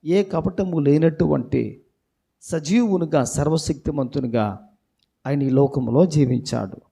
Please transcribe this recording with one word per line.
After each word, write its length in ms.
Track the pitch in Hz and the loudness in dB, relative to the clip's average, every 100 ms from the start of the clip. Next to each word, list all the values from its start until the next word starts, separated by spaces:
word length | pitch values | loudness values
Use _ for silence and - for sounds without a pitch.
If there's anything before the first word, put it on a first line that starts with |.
| 147 | 0
ఏ 180 | 185 | 0
కపటము 560 | 196 165 165 - 190 170 | 0 -2 -4 -4 -2 0
లేనటువంటి 1000 | 143 151 160 151 160 147 120 135 113 120 _ _ _ _ _ _ | 2 4 4 2 0 0 0 -2 -2 -8 _ _ _ _ _ _
సజీవునిగా, 800 | - 165 147 214 233 185 165 151 | -8 -8 0 0 2 0 0 0
సర్వశక్తిమంతునిగా 1500 | 120 - 143 160 - 151 - 143 127 147 127 113 107 98 - _ _ _ _ _ - | 0 -2 0 0 -2 -4 -4 -4 -4 -4 -2 -2 -2 -4 -14 _ _ _ _ _ -4
ఆయన 140 | 143 | -2
ఈ 80 | 135 | 2
లోకములో 560 | 131 139 139 123 120 180 | 2 2 0 0 2 4
జీవించాడు. 720 | 151 135 123 - 117 98 - _ | 4 2 0 -2 -6 -6 -10 _